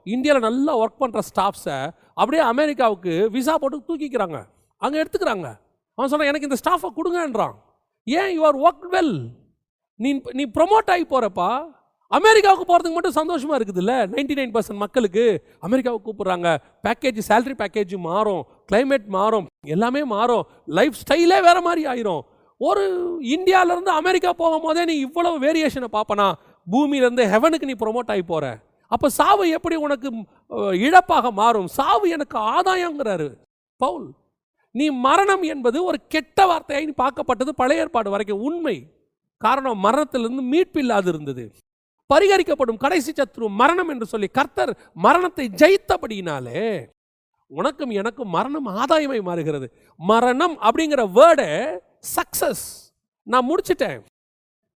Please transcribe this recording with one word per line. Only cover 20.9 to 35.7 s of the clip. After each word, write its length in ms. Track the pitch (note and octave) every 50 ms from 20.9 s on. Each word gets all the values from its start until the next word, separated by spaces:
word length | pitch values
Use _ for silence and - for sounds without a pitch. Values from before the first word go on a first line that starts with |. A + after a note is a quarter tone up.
| G#3+ - -
ஸ்டைலே 340 | - C#4 E4+ E4+ E4+ F#4+ G4
வேற 200 | F#4 E4+ F4 F#4
மாதிரி 260 | F4 E4+ F4 E4+ D4+
ஆயிரும். 340 | C#4 B3+ A#3+ A3+ G3+ E3+ C#3 - _ _ _ _ _ _ -
ஒரு 580 | A#3+ E4 G4+ G4+ G4 F#4+ F#4 F4+ F4 F4 F4 E4+
இந்தியால 440 | C4 A#3 D4 F4+ F#4 F#4 F#4 F#4 F4+
இருந்து 260 | F4 F4+ F4 F#4+ G4
அமெரிக்கா 420 | E4 D#4 D#4+ F#4 F#4 F#4 - F4+ F4
போகும் 280 | - E4 E4 D#4+ D#4
போதே 240 | D#4+ D#4+ D#4 E4+ F4
நீ 120 | E4 D#4+
இவ்வளவு 420 | C#4+ C4+ B3+ D4+ E4+ E4+ E4+ E4 D4
வேரியேஷனை 460 | C4 D4+ E4 D#4+ D#4 C4 - C4+ B3 A3
பார்ப்பனா? 420 | - G#3+ G#3+ - G#3 G#3 G3+ F#3+ D#3 - _ _ _ _ _ E3+
பூமியில 220 | G3 C4+ D4+ C#4+ C#4+
இருந்து 320 | C4+ B3+ B3 A#3+ B3+ A#3
ஹெவனுக்கு 380 | G3 G3+ A3 C#4 E4 D#4+ C#4+ D4+
நீ 100 | C4+ B3+
ப்ரமோட் 360 | G3 A3+ A3 A3 B3 A#3 A3+
ஆகி 140 | G#3 G3 E3+
போற. 360 | F3 E3 D#3 D3 B2+ A2 - _ _ _ _ _
அப்ப 220 | - A3+ - - C4+
சாவு 400 | - - D4+ F#4 G#4 G4+ F#4 E4
எப்படி 260 | D#4+ E4 - E4 E4
உனக்கு, 360 | D#4+ D4 C#4+ C#4+ A3 C#4 C#4 A3+ A3+ F#3+ - _ _ _ -
அஹ், 260 | - G#3 G3+ G3+ F#3
இழப்பாக 560 | F3+ A3+ D4 F4+ F#4 F4+ - E4 C#4+ A3+ B3
மாறும்? 360 | G3+ F#3+ G#3+ A#3 A#3 G#3 F3+
சாவு 420 | E3 - - C#4 E4+ G#4 A4 G#4 E4+
எனக்கு 280 | E4 D4 C#4+ - -
ஆதாயங்கிறாரு 1000 | A#3 G#3+ A3 C4 E4+ F4+ F#4+ F#4 F#4 F4+ E4+ D4+ C#4+ B3+ G#3+ F#3+ E3 D3+ C3+ A2 _ _ _ _ _ _ _ _
பவுல். 360 | - B3+ C#4+ F4+ D4+ G3 C3 - _ _ _ _ _ _ _ _ _ _ _
நீ 180 | - A#3 D4+ D4+
மரணம் 540 | C4+ B3 B3 C4+ D#4 F#4 G4 G4+ G4 F#4+ F4+
என்பது 400 | D#4 D#4+ C#4 A#3+ B3